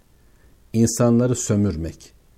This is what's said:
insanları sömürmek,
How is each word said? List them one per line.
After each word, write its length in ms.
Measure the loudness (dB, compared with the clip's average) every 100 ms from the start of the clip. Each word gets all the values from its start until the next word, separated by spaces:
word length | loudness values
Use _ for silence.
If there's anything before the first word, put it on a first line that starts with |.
| _ _ _ _ _ _ _
insanları 640 | 0 0 2 2 2 2 -2
sömürmek, 760 | -2 0 0 -2 -8 -12 -20 _ _